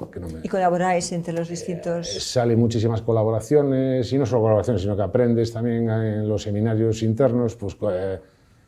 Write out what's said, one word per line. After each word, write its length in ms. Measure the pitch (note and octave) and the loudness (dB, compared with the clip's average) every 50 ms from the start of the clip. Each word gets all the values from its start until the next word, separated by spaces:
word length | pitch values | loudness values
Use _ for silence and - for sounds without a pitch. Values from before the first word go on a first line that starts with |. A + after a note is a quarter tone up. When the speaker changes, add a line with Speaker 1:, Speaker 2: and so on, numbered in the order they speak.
| - - | -16 -14
Speaker 1:
que 80 | - - | -12 -12
no 80 | F3 E3 | -12 -12
me 100 | D#3+ D#3+ D#3+ | -12 -10 -8
Speaker 2:
¿Y 40 | - | -4
colaboráis 640 | - F#3+ F3+ F3 F3 F3 F3+ F#3 F3+ F3 F3 - | -2 0 2 2 2 2 2 2 0 0 -2 -2
entre 220 | F#3 E3+ E3 F3 E3 | -6 -6 -4 -4 -4
los 140 | E3 E3+ | -4 -4
Speaker 1:
Eh, 40 | E3 | -6
Speaker 2:
distintos? 560 | F3 E3+ - - F3 E3+ - F3 E3+ E3+ E3+ | -8 -10 -8 -8 -8 -6 -4 -4 -4 -4 -6
Speaker 1:
salen 520 | - - - - - - B2+ A#2+ A#2+ A#2 A2+ | -6 -8 -8 -6 -2 -2 0 2 2 4 4
muchísimas 420 | A#2 A#2 A2+ A2+ G#2 A2+ A2+ A2 | 2 2 2 0 0 0 -2 -2
colaboraciones, 1120 | - A#2 A2+ A2+ G#2+ A2 A2+ A2 - - D3 D3 C#3+ C#3 C3+ C3 C3 C3 C3 B2+ A#2 G2 C3 | -2 0 0 2 2 0 0 -2 0 2 2 2 4 2 0 0 0 0 0 0 -2 0 0
y 40 | |
no 80 | C#3 C#3 | 0 0
solo 160 | G#2+ B2+ A#2 A2 | 2 2 2 4
colaboraciones, 380 | A2 A2 G#2 F2+ - A#2+ F#2 | 4 4 4 2 2 0 0
sino 140 | F#2 G2+ G#2 | 0 -2 -2
que 60 | F#2+ G2+ | -2 -2
aprendes 480 | F2+ - B2 B2 A#2+ A#2 A2+ A#2 A#2 | 0 2 2 4 4 4 2 2 0
también 380 | A2+ A2+ A#2 A#2+ A#2 A#2 A#2 A2+ | -2 -4 -2 -2 0 0 0 0
en 380 | A2 A2 A2 A2 G#2 G#2+ G#2+ G#2+ | 0 0 0 0 -2 -2 0 0
los 140 | G#2+ G2+ - | 0 -2 -2
seminarios 580 | G#2+ G2+ G#2 G#2+ A2+ A2 A2 A2+ A2+ G#2+ A2 A2+ | -2 -2 0 2 2 2 2 2 2 2 2 0
internos, 520 | A2 A2 A2+ C#3 B2 A#2 B2 A#2+ A2 - | 0 2 4 4 4 4 2 0 0 -2
pues, 200 | - G2+ F#2+ - | -4 -8 -10 -8
co-, 160 | - - G#2 | -4 -4 -2
eh, 280 | F#2 F2+ F#2+ F#2+ F#2+ F#2 - - _ _ _ _ _ _ _ | -2 -2 -4 -4 -6 -8 -10 -18 _ _ _ _ _ _ _